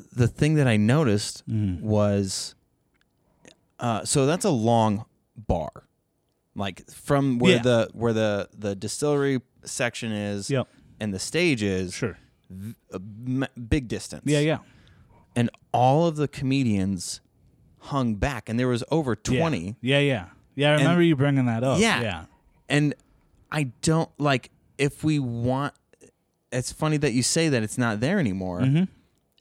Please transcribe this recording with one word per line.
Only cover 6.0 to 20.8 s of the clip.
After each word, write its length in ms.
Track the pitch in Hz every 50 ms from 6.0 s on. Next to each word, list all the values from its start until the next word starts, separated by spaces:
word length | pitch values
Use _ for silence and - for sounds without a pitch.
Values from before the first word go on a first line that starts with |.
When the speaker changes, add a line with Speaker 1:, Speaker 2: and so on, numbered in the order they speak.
| _ _ _ _ _ _ _ _ _ _ -
Speaker 1:
Like, 340 | 98 98 98 87 - - -
from 480 | - - - - 143 139 139 135 123 120
where 160 | 123 190 175
Speaker 2:
Yeah. 40 | 117
Speaker 1:
the, 280 | 113 123 120 113 - - -
where 200 | 110 117 117 110
the, 360 | 110 110 104 101 101 90 - -
the 180 | - 104 101 101
distillery 680 | 95 110 104 - - 147 147 147 143 139 139 135 123 - _ _ _ -
section 480 | - - - 127 120 - - 120 113
is 380 | 107 104 104 104 101 101 98 -
Speaker 2:
Yep. 180 | 139 127 113 _ _ _ _ - - -
Speaker 1:
and 140 | 110 104 95
the 60 | 95
stage 440 | - - - 160 180 170 139 110 104
is, 300 | 101 92 92 92 90 -
Speaker 2:
Sure. 240 | - 127 101 85 - _ _ _ _ _ -
Speaker 1:
v-, 260 | 95 92 101 113 110 _ _ -
a 40 | - 95 92 110 101 110 123
m-, 180 | 127 127 135 131 - - 123 120 107
big 180 | - 156 127
distance. 360 | 104 113 92 - - - - -
Speaker 2:
Yeah, 140 | 139 151 147
yeah. 180 | 147 160 151 - - - - - - - - _ - _ _ - _ _ -
Speaker 1:
And 140 | 120 120 117 - - _ -
all 360 | - 120 123 127 139 160 170
of 80 | 170 156
the 100 | 151 147
comedians 920 | 135 - - 135 131 135 139 131 113 104 98 95 98 98 87 - - - - _ _ _ _ _ _ _ _ _ _ _ _ -
hung 320 | - 147 135 127 117 107
back, 340 | 98 123 139 135 110 - -
and 100 | 110 120
there 80 | 127
was 160 | 127 123 113 - -
over 200 | 143 165 151 123 107 - - -
Speaker 2:
Yeah. 100 | 127 123
Speaker 1:
twenty. 360 | 165 165 135 85 82 98 127 -
Speaker 2:
Yeah, 180 | - 127 139 143
yeah. 260 | 143 143 131 101 87 - - _ _ _ -
Yeah, 140 | 135 143 147
I 40 | 151
Speaker 1:
And 80 | 151